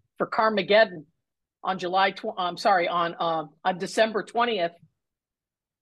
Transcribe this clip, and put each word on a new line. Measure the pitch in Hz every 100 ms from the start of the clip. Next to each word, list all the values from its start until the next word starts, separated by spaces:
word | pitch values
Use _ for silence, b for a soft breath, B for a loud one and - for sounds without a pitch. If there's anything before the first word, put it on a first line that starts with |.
| _ _
for | 185
Carmageddon | - 220 208 170 208 220 175 156 _ _ _ _ _
on | - 185
July | 175 185 196
tw-, | 190 226 -
I'm | 180 175
sorry, | 226 190 170
on, | 175 170 170
um, | 170 165 151 _
on | 185 180
December | 190 - 220 214
twentieth. | - 226 240 220 170 - _ _ _ _ _ _ _ _ _ _